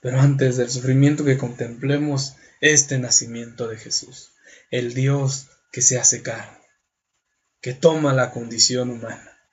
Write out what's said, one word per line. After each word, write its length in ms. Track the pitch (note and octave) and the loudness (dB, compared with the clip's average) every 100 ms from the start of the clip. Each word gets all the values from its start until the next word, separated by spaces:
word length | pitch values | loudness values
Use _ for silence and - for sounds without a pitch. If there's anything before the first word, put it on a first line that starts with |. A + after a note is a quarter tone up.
Pero 200 | C3 C3 | -2 4
antes 360 | C#3 C3+ C3+ B2 | 4 4 2 2
del 120 | A#2+ | -2
sufrimiento 560 | C3 B2+ C3 C#3+ D3 D3 | -2 0 4 4 4 0
que 120 | C3 | 0
contemplemos 960 | B2 - A#2 A#2 C3+ C#3+ D3+ C#3 C3+ - _ _ | -2 -8 -10 -6 -2 -2 0 -2 -6 -12 _ _
este 380 | D3 D3+ C3+ C3+ | 2 4 2 -2
nacimiento 680 | B2 - A#2 A#2 A#2 A#2 A#2 | 0 0 0 -12 -14 -8 -8
de 100 | A2 | -8
Jesús, 540 | - - - - - _ - - _ | -8 -8 -8 -20 -20 _ -20 -20 _
el 240 | B2+ A#2+ | -6 -4
Dios 540 | A#2+ C3+ C#3+ C3+ C3+ - _ _ | -2 0 2 0 -4 -10 _ _
que 100 | - | 0
se 160 | B2 B2 | 2 2
hace 240 | - A#2 | 0 0
carne, 380 | - A2+ A2 - _ _ _ _ _ _ _ _ _ _ | -6 -10 -12 -20 _ _ _ _ _ _ _ _ _ _
que 140 | - | -10
toma 400 | B2+ E3 D#3 D3+ | 2 2 4 0
la 160 | C3 A#2+ | 2 0
condición 640 | B2+ A#2 A2 - B2 B2 | -4 -10 0 0 2 -4
humana 480 | A#2+ A2+ A2 - _ _ | -6 -12 -14 -18 _ _